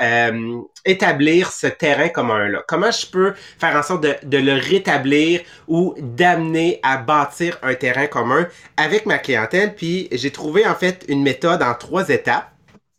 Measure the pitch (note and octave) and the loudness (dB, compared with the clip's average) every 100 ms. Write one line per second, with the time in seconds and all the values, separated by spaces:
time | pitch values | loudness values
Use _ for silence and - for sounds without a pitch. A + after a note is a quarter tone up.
0 | A#2 A#2+ A#2 A2+ A2+ A#2+ - - F#3+ F#3 | 0 2 0 -2 -6 -8 -12 -4 -2 2
1 | F#3 C#3+ D3+ E3+ F3+ - C#3 - D3+ C#3 | 0 2 4 4 2 -2 -6 -2 0 2
2 | E3 D3+ A#2+ G#2+ G#2 G2 - E3 G#3+ A3+ | 0 -2 0 0 0 -4 -4 0 0 -2
3 | - F#3 G3 F#3+ - - E3 D3 C#3+ F3+ | -4 0 0 -2 -14 -4 -2 0 0 -2
4 | D3+ C#3 C#3+ C#3 C#3 C3+ - F#3+ F#3+ C#3+ | -2 -2 -2 2 2 2 2 0 2 0
5 | C3+ D3 D#3+ E3+ - - - E3 F3+ - | 2 2 4 0 -4 -14 -2 0 0 -2
6 | C3 A#2+ F3 E3 D#3+ E3 E3 F3 C3 C3 | -6 2 2 2 0 0 0 0 0 0
7 | A#2+ D3+ C#3 - E3+ - C3 B2+ B2+ B2+ | 0 0 0 -2 -6 -2 -4 -2 -2 0
8 | D3 C3 A#2 C#3+ F3 - - - D3+ G#3 | -2 -2 0 0 0 -6 -8 -2 0 0
9 | - C#3+ - A#2 A2 F3+ G#3 G#3 E3 F#3 | 0 -2 0 -2 0 0 -2 -4 -4 -4
10 | - B2 C#3 - D3+ F3 G#3+ - F#3 F3+ | -4 -6 -6 -6 0 2 2 2 -2 -2
11 | - C#3 C#3 C3 E3+ E3+ B2 A#2 - F3 | -2 0 0 0 0 2 0 -2 -4 -4
12 | C#3+ B2 B2+ C3+ - _ _ _ _ | 0 0 0 -2 -4 _ _ _ _